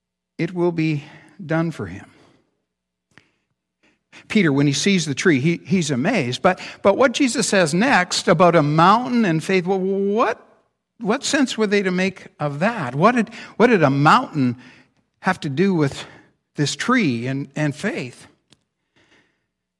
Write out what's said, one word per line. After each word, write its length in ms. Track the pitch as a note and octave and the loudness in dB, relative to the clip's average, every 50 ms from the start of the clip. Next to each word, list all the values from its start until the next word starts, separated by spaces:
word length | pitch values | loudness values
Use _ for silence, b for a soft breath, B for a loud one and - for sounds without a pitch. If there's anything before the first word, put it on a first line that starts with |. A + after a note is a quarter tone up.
| _ _ _ _ _ _ _ | _ _ _ _ _ _ _
it 160 | - D#3+ E3+ F3+ | -8 -8 -6 -4
will 200 | F3+ F3 F3 E3+ | -2 -2 -2 0
be 320 | E3 D#3+ D#3+ D3+ C#3+ B B B B B B B - F3+ | 0 -2 -2 -2 -4 B B B B B B B -18 -8
done 260 | C#3+ F3 E3 E3 E3 | -4 -2 -2 -2 -4
for 160 | D3+ - G#2+ | -6 -8 -10
him." 240 | F2 F2 G2 - b b b b b b b _ _ _ _ _ _ _ _ _ _ _ _ _ _ _ - _ _ _ _ _ _ _ _ _ _ _ _ _ _ _ _ _ B B B B - | -10 -12 -14 -16 b b b b b b b _ _ _ _ _ _ _ _ _ _ _ _ _ _ _ -20 _ _ _ _ _ _ _ _ _ _ _ _ _ _ _ _ _ B B B B -2
Peter, 240 | - A3 F#3 D#3 C3+ | 0 2 2 2 2
when 140 | C#3 C#3+ | 2 2
he 80 | D3 C#3 | 2 0
sees 320 | - - G3+ G3 F3+ D#3 | 0 0 0 0 0 0
the 80 | D#3 C3+ | -2 -6
tree, 260 | - - G3 D#3 B2+ | 0 2 2 2 2
he, 160 | C3 E3 E3+ E3 - | 2 0 -2 -2 -4
he's 260 | - F3 F#3+ E3 C#3+ | -2 -2 -2 0 -2
amazed. 520 | C#3 A#2 C3 F#3+ C4 G3+ C3 A#2+ B2 - - | -2 -2 -2 -2 -2 -2 -2 -4 -4 0 0
But, 180 | F3+ F#3 B B B B B - | 0 0 B B B B B 0
but 160 | G3+ G3 - | 0 2 4
what 140 | B3+ C#4 A#3 | 2 0 2
Jesus 360 | - D4 B3 - C#4+ G3 - | 0 -2 0 0 -2 -2 0
says 240 | - G3 F3 C#3+ E3 | 2 2 2 2 0
next 560 | F3 A3 C#4 B3 F#3 F3+ - - - - G#3+ | 0 2 2 2 2 0 0 -4 -2 0 0
about 280 | F3+ D#3 F#3 F3 E3 | 2 4 4 4 6
a 60 | E3+ D3 | 4 2
mountain 600 | C#3+ D3+ D#3+ E3 F#3 G#3 A#3 B3+ B3+ B3 A#3+ A3+ | 2 2 4 6 6 4 4 2 0 0 0 2
and 180 | F3+ D#3+ D#3+ D#3 | 2 0 -2 -2
faith, 240 | - F#3+ F#3 E3 | -2 -2 -2 0
well, 120 | F3+ G3 F#3+ | -2 -2 -2
what, 680 | F#3 F#3+ G3 G3 G3 G3+ G3+ A3 C#4 G#4 A#4 - - _ _ _ _ _ _ _ _ _ _ - | -2 -2 -2 -2 -2 -2 0 0 0 -2 -2 -6 -12 _ _ _ _ _ _ _ _ _ _ -8
what 260 | - F#3 A3+ C#4 - | -4 -4 -2 -2 -2
sense 340 | - - D4+ C4+ - - - | -2 0 0 0 -2 -2 -2
were 80 | A3 | -2
they 160 | G3 G#3 G3+ G3+ | 0 0 0 0
to 80 | F#3+ | 0
make 360 | F3+ F3+ F#3 F#3+ - - - - - - | 0 0 -2 -2 -4 -8 -14 -20 -10 -8
of 220 | D3+ D3 C#3+ C#3+ | -6 -6 -4 -2
that? 340 | F3 A3 A#3+ A3 D3 A#2+ B2 | -2 -2 -2 -4 -6 -6 -2
What 200 | C#3+ E3+ A3 B3 | 2 2 4 4
did, 140 | B3 G#3 B B B B B B | 2 -2 B B B B B B
what 120 | - G#3+ C4 | 2 4 4
did 140 | A#3+ F#3 D#3 | 6 4 4
a 80 | C3+ | 4
mountain 680 | C3+ C#3 C#3+ D#3 F#3+ A#3+ C4 - - D3+ C3 B2 A#2+ B B B B B B B B B _ _ _ _ | 4 4 4 6 6 4 4 0 -2 -2 0 0 -2 B B B B B B B B B _ _ _ _
have 180 | - F#3+ F#3 - | -4 -4 -4 -4
to 80 | - D#3+ | -6 -6
do 260 | C3 C#3+ F#3+ G3+ F#3 | -2 0 0 0 2
with 320 | E3 D3+ C#3 - - - B B B B B B _ _ _ _ | 0 0 -2 -2 -6 -14 B B B B B B _ _ _ _
this 180 | - D3 C#3 - | -4 -4 -4 -4
tree 520 | - - - B3 C4 G#3 C#3+ A#2+ A#2 A#2+ | -4 -2 -2 0 0 0 0 -2 -4 -4
and, 240 | C3 C3+ C#3 C#3 - _ | -6 -6 -6 -8 -8 _
and 200 | D#3 D#3 D3 C#3 | -4 -4 -4 -4
faith? 520 | - - G#3+ D#4+ B3+ C#3+ A#2+ - - - - _ _ _ _ _ _ _ _ _ _ _ _ _ _ _ _ _ _ _ _ _ _ _ _ _ _ _ _ _ _ | -6 -8 -8 -8 -8 -10 -12 -14 -18 -20 -20 _ _ _ _ _ _ _ _ _ _ _ _ _ _ _ _ _ _ _ _ _ _ _ _ _ _ _ _ _ _